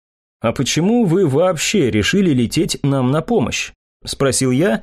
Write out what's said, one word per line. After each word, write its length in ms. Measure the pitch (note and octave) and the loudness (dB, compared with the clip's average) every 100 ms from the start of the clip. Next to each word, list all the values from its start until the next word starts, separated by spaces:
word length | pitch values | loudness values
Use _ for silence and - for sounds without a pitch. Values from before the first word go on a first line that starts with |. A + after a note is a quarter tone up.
| _ _ _ _ | _ _ _ _
"А 120 | A2+ | -4
почему 520 | A2+ B2+ - F#3 A#3+ G#3 | -2 -2 0 2 2 2
вы 220 | F3 F3 | 2 2
вообще 640 | C3+ F#3 E3 - G#3 B2+ | 2 0 0 -2 0 2
решили 400 | G#2 G2+ F#3+ F#3 | 2 2 2 2
лететь 480 | B2+ A#2 D3+ F3 - | 2 0 -2 -2 -2
нам 300 | C#3+ C3+ B2+ | -2 0 0
на 100 | D3+ | 0
помощь?" 500 | - A#3 A#2+ - - - _ _ | 0 -2 -2 -4 -10 -14 _ _
спросил 460 | - - C3+ A#2+ C3+ | -12 -2 -2 0 0
я, 320 | B2+ F#3+ A3+ | 0 0 -2